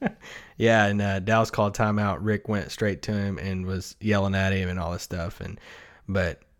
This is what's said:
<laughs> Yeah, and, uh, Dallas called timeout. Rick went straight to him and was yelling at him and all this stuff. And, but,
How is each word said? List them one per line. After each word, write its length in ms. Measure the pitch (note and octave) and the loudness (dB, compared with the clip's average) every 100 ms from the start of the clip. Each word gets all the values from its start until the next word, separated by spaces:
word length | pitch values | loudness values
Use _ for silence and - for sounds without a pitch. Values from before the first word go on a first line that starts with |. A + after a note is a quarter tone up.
<laughs> 140 | - - - - - - | -6 -6 -16 -18 -12 0
Yeah, 280 | A2+ A2+ G2+ | 4 6 4
and, 160 | G2+ | 2
uh, 180 | G2+ G2 | 0 0
Dallas 320 | G2 A2+ C3+ | 2 2 2
called 240 | - G#2 G2+ | 2 0 2
timeout. 420 | G#2+ G#2 G#2 E2 | 0 2 0 0
Rick 260 | G#2 G#2 - | 0 -2 0
went 240 | G#2 D2+ | -2 -2
straight 300 | - G#2+ F#2+ | -2 -2 -2
to 100 | - | -2
him 240 | G#2 G2 F#2+ | -2 -2 -2
and 280 | F#2+ F#2+ F#2 | -4 -4 -2
was 300 | F#2+ - - | -4 -6 -4
yelling 340 | G#2+ G2+ G2 G2 | 0 2 2 2
at 160 | F#2+ | 2
him 140 | F#2+ F#2 | 2 0
and 100 | F#2 | -2
all 120 | E2+ | -4
this 120 | F2 | -6
stuff. 360 | - F2+ E2+ - | -6 -6 -6 -8
And, 180 | F2+ - - - - - - | -10 -12 -16 -20 -20 -14 -4
but, 320 | F#2+ F2 D2 _ | 0 0 -4 _